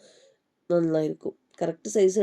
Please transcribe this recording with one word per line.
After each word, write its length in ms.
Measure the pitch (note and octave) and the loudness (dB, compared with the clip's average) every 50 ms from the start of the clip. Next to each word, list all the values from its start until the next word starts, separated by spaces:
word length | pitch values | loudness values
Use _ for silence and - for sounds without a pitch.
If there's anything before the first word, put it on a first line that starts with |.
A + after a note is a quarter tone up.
| - - _ _ _ _ _ _ _ _ _ _ _ - | -20 -20 _ _ _ _ _ _ _ _ _ _ _ -2
നന്നായിരിക്കും. 640 | F3 F3 E3+ D#3+ D#3+ D#3 D#3 D3+ D#3+ - - - - _ _ _ _ - | 0 0 0 0 0 0 -2 -2 -6 -8 -10 -12 -12 _ _ _ _ -6
കറക്റ്റ് 340 | F3 E3 D#3+ - - G#3+ - | -6 -6 -6 -8 -12 -4 0
സൈസ് 240 | A3 F#3+ F#3 F#3 G#3+ | 2 2 4 4 2